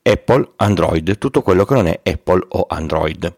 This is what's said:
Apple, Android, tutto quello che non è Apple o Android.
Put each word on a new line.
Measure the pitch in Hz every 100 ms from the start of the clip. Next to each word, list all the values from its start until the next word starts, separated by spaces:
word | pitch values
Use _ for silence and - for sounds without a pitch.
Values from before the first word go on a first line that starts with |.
Apple, | - - - 131 - -
Android, | 101 87 82 82 80 104
tutto | 135 139
quello | 107 92
che | 101
non | 135 85
è | -
Apple | - 85 - 90 -
o | 95 -
Android. | 82 78 80 78 78 87